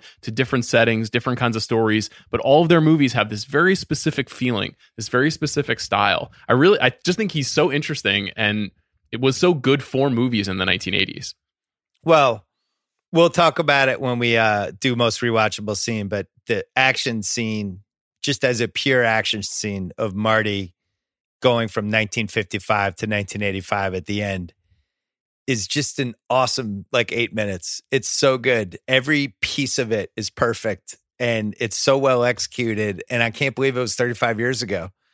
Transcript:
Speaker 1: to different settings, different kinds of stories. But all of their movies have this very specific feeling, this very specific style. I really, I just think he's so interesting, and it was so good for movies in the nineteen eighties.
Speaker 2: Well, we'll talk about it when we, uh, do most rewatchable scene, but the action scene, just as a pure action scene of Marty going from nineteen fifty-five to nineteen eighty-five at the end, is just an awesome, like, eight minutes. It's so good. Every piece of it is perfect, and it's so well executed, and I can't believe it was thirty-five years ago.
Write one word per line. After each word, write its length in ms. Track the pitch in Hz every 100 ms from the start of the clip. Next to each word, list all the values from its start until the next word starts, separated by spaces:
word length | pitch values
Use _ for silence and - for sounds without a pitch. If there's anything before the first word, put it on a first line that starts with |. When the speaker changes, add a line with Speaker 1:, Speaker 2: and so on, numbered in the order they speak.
| - _
Speaker 1:
to 100 | -
different 320 | 113 127 131
settings, 460 | 117 120 113 110 113
different 280 | 120 131 123
kinds 200 | 120 113
of 60 |
stories. 460 | - 113 110 107 104 - _
But 100 | 123
all 220 | 131 147
of 80 | 165
their 100 | 170
movies 320 | 156 160 135
have 180 | 123 107
this 140 | 107
very 320 | 110 139 180 190
specific 540 | - 151 156 147 131
feeling, 440 | - 123 110 95 - _ -
this 140 | 113
very 200 | 123 147
specific 520 | 156 147 - 139 123
style. 500 | - 101 101 87 - - -
I 60 |
really, 260 | 123 170 202
I 140 | 127 -
just 140 | - 180
think 160 | 214
he's 160 | 156 131
so 240 | - 160
interesting, 560 | 143 - 151 101 101 95 -
and 340 | 107 107 98 - _ _ _
it 80 | 123
was 160 | 135 135
so 180 | 180
good 300 | 160 131 135
for 260 | - 131 139
movies 380 | 117 127 117 98
in 120 | 95
the 60 | 92
nineteen 280 | 92 92
eighties. 420 | 95 95 - - - _ _ _ _ _ _ 151
Speaker 2:
Well, 400 | 160 135 107 - _ _ _ _ _ _
we'll 200 | 165 170
talk 280 | 170 165 160
about 300 | 151 139 131
it 100 | 120
when 180 | 127 120
we, 200 | 120 113
uh, 340 | 110 104 98 95
do 160 | 131 120
most 240 | 117 -
rewatchable 560 | 120 113 107 - 107 101
scene, 320 | - 110 98
but 200 | 101 92 _ -
the 160 | 104 - -
action 440 | 131 127 131 113
scene, 600 | 98 - 113 107 101 92 _ _ _ _
just 240 | - - 131
as 160 | 117
a 80 | 113
pure 340 | - 143 127
action 400 | 117 110 104 107
scene 480 | 98 - 107 98 90 -
of 180 | 110 95
Marty 580 | 110 110 107 101 92 _ _ _ _ _ _ _
going 260 | 131 117 113
from 220 | - 104
nineteen 380 | 110 107 - 104
fifty-five 680 | - 101 101 - 104 98 90
to 100 | 107
nineteen 340 | 104 98 101
eighty-five 520 | 101 95 92 101 98
at 120 | 92 90
the 180 | 104
end, 300 | 104 95 85 _ _ _ _ _ _ _ _ _ -
is 160 | 120 92
just 320 | - 135 -
an 160 | 123 113 _
awesome, 560 | 127 127 - 113 98 90
like, 180 | 127 113
eight 220 | 110 117
minutes. 480 | 110 104 92 - - -
It's 160 | 139 -
so 300 | - 139 131
good. 400 | 127 120 95 - -
Every 480 | 131 131 147 139 -
piece 360 | - - 131 -
of 120 | 117
it 200 | 110 90 -
is 140 | 107
perfect, 680 | - 120 110 110 98 - - _ _
and 340 | 123 113 107 -
it's 180 | 113 -
so 200 | - 139
well 260 | 135 127
executed, 800 | 120 123 - - 117 107 107 95 -
and 120 | 123
I 100 | 117
can't 220 | 107 139
believe 220 | 120 135 127
it 60 |
was 140 | 120 -
thirty-five 440 | 120 117 120 110
years 220 | 120 123
ago. 300 | 113 95 90 - _